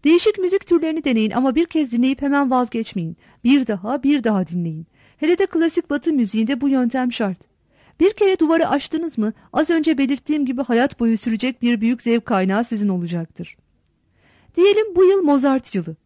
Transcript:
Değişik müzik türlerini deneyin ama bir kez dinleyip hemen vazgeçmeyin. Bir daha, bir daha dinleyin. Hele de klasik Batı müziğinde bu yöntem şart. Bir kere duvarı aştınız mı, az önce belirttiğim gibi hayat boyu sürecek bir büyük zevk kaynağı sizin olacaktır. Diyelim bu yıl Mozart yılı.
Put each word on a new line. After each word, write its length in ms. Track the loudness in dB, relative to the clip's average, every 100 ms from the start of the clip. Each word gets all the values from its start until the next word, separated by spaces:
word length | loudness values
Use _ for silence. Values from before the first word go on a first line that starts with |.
Değişik 340 | 4 4 4 0
müzik 280 | 0 -2 0
türlerini 380 | 0 0 -2
deneyin 260 | 0 0 0
ama 240 | 0 0
bir 120 | 0 0
kez 260 | 0 -2
dinleyip 300 | 0 0 0
hemen 280 | 0 0 2
vazgeçmeyin. 680 | 0 0 -4 -6 -6 -8 -12 _ _
Bir 220 | 2 2 2
daha, 360 | -4 -4 -2
bir 220 | 0 0
daha 220 | 0 -2 -2
dinleyin. 400 | -4 -6 -8 -14 _ _ _
Hele 220 | 0 0
de 80 | 0
klasik 440 | 0 0 -2 -4
Batı 220 | -4 -2
müziğinde 480 | 0 0 0 -2 -2
bu 80 | 0
yöntem 440 | 0 0 -2 -4
şart. 260 | -2 -6 -6 _ _ _ _ _ _
Bir 100 | 0
kere 280 | 2 0 2
duvarı 300 | 2 2 2
aştınız 500 | -2 -2 -6 -4 -4
mı, 140 | -4 -6 _
az 180 | -4 0
önce 280 | 0 0 0
belirttiğim 480 | 0 -2 -2 -2 -2
gibi 160 | -4
hayat 380 | -2 0 0 0
boyu 180 | -2 0
sürecek 440 | -2 -2 -4 -2
bir 180 | -2 0
büyük 220 | 0 -2
zevk 240 | 0 -2 0
kaynağı 380 | 0 0 0
sizin 240 | -2 -2 -2
olacaktır. 680 | -2 -4 -6 -8 -14 -16 -18 _ _ _ _ _ _ _ _ _ 2
Diyelim 400 | 4 4 0 4
bu 80 |
yıl 180 | 4 4
Mozart 520 | 2 2 2 0 -2
yılı. 220 | -6 -6 -12